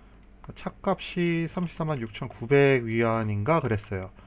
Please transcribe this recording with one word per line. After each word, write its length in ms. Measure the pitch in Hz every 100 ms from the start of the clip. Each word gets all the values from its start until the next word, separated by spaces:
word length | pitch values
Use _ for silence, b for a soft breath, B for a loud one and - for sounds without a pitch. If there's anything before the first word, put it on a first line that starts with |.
| b b - -
그러니까 300 | - - - -
차값이 640 | - 180 - 180 175 165 165
삼십사만 460 | - 170 - 160 147
육천구백 840 | 113 107 131 - 117 139 139 131
위안인가 800 | 117 113 117 113 110 104 104 165
그랬어요. 500 | 131 107 - 95 92 B